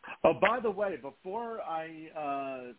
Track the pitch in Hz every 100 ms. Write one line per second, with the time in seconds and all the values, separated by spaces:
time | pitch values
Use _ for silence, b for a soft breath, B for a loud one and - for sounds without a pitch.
0 | B B - 151 196 247 220 190 202 156
1 | 135 - 185 208 233 220 156 160 160 160
2 | 160 160 143 139 135 131 123